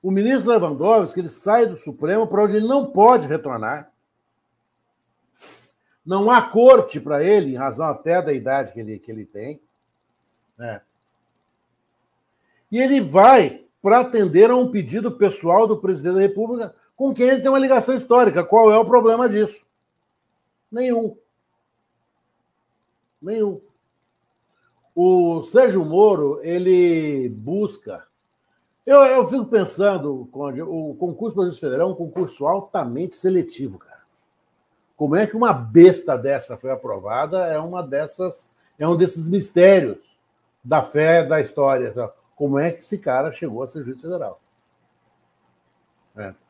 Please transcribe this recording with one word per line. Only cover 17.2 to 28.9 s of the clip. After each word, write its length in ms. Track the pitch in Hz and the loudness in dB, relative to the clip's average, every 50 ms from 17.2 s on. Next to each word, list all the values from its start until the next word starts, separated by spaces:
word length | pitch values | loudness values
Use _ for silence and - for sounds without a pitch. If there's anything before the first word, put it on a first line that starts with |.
| 247 | 2
ele 140 | 254 269 254 | 2 2 2
tem 80 | 262 269 | 0 0
uma 100 | 269 269 | 0 2
ligação 340 | 269 262 262 240 240 247 262 | 2 2 2 2 2 0 -4
histórica. 480 | 254 262 - 240 247 247 202 143 175 | -4 0 2 4 4 4 4 2 -2
Qual 300 | 170 - 202 233 226 214 | -2 2 4 6 6 6
é 60 | 214 | 6
o 80 | 226 226 | 4 4
problema 420 | - 240 240 220 226 226 233 247 | 4 4 4 4 4 2 2 0
disso? 380 | 233 202 208 214 208 - - _ _ _ _ _ _ _ _ _ _ _ _ _ _ _ _ _ _ _ _ _ _ | 0 0 -2 -2 -4 -6 -18 _ _ _ _ _ _ _ _ _ _ _ _ _ _ _ _ _ _ _ _ _ _
Nenhum. 460 | 214 233 254 254 240 226 226 208 - _ _ _ _ _ _ _ _ _ _ _ _ _ _ _ _ _ _ _ _ _ _ _ _ _ _ _ _ _ _ _ _ _ _ _ _ _ _ _ _ _ | -6 -4 -2 -2 -2 -2 -4 -6 -10 _ _ _ _ _ _ _ _ _ _ _ _ _ _ _ _ _ _ _ _ _ _ _ _ _ _ _ _ _ _ _ _ _ _ _ _ _ _ _ _ _
Nenhum. 380 | 147 185 220 226 214 202 180 - _ _ _ _ _ _ _ _ _ _ _ _ _ _ _ _ _ _ _ _ _ _ _ _ _ _ _ | -10 -8 -4 -4 -4 -4 -4 -10 _ _ _ _ _ _ _ _ _ _ _ _ _ _ _ _ _ _ _ _ _ _ _ _ _ _ _
O 480 | 170 180 185 185 180 175 170 170 160 - | 0 2 2 4 2 2 0 -2 -6 -8
Sérgio 400 | - - 247 262 233 190 190 160 | 2 4 4 4 4 2 -2 -4
Moro, 560 | 151 160 185 214 208 196 156 147 139 151 147 | -2 2 4 4 4 4 2 -2 -4 -4 -6
ele 840 | - 165 175 180 180 185 185 180 175 175 170 160 156 151 143 135 127 123 | -6 -6 -6 -2 0 2 4 4 4 2 2 -2 -4 -4 -6 -6 -6 -6
busca. 800 | 107 104 107 131 175 202 208 196 - - _ 107 95 - - _ _ _ _ _ _ _ _ _ _ _ _ _ _ _ _ | -8 -10 -10 -8 -4 -4 -4 -6 -8 -14 _ -18 -18 -18 -20 _ _ _ _ _ _ _ _ _ _ _ _ _ _ _ _
Eu, 120 | 254 | 6